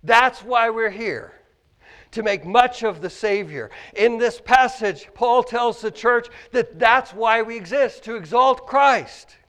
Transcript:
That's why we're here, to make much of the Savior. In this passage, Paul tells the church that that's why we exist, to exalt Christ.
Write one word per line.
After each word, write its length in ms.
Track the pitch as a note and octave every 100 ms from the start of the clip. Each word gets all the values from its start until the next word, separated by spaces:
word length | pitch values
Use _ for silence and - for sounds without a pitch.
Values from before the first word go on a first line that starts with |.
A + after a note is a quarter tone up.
That's 400 | D#3 A3+ B3+ -
why 260 | G#3+ A#3+ A#3
we're 220 | A3+ A3
here, 420 | G3 A3+ B2 - - _ _ _ _ _ - _
to 100 | A3
make 240 | G#3+ G3+ E3+
much 380 | A3+ B3 B3
of 180 | A3+ E3
the 80 | F3
Savior. 640 | - G#3+ G3+ F3 D3 G#2+ - - -
In 240 | A3+ A#3
this 200 | A#3 A#3
passage, 720 | - B3+ B3+ - G#3+ E3+ - -
Paul 260 | A#3+ B3
tells 400 | A#3+ A#3 A#3+ A3+
the 80 | A3
church 380 | - A3+ A#3+ A#3 - -
that 260 | B3+ A#3 D#3+
that's 340 | A3+ B3+ A#3+
why 300 | F#3+ A3+ A3+
we 160 | A3 A#3
exist, 460 | F3 C4+ C4 -
to 120 | - A3+
exalt 520 | D#3 A#3 C4 B3+ -
Christ. 680 | C4+ C#4 A#3+ B2 - - _